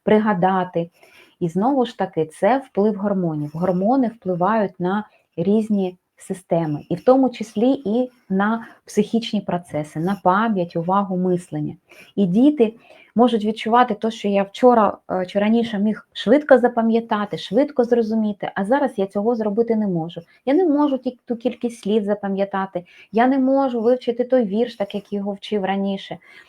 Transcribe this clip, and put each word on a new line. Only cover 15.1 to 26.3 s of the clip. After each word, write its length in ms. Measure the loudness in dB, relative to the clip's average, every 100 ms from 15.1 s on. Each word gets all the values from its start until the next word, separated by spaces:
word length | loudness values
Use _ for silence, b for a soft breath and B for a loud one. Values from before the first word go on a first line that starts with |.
е, 140 | -6 -4
чи 140 | -2
раніше 400 | 2 2 0 -2
міг 280 | -2 -4 -10
швидко 440 | -6 2 2 6 4
запам'ятати, 800 | 4 0 0 0 0 -4 -4 -8
швидко 460 | -2 0 0 0
зрозуміти, 680 | 0 2 0 0 -2 -4 -8 -4
а 100 | 0
зараз 260 | 0 0 -2
я 80 | -4
цього 300 | -2 -2 0
зробити 400 | 0 0 0 0
не 120 | 0
можу. 340 | -2 -4 -10 -16 b 0
Я 80 |
не 120 | 2 2
можу 320 | 2 2 -2
ті-, 200 | -4 -8 -8
ту 100 | -4
кількість 460 | -4 -4 -6 -6
слів 220 | -2 0
запам'ятати, 800 | 0 -4 -4 -4 -4 -4 -6 -8 -12 B B
я 160 | 0 2
не 120 | 2
можу 420 | 2 2 0 0
вивчити 420 | 0 0 0 -4
той 220 | 0 2 2
вірш, 300 | 0 -2 -4
так 200 | -8 -8
як 180 | -8
його 200 | -6 -6
вчив 320 | -8 -4 -4 -2
раніше. 520 | -2 -2 -4 -8 -16 B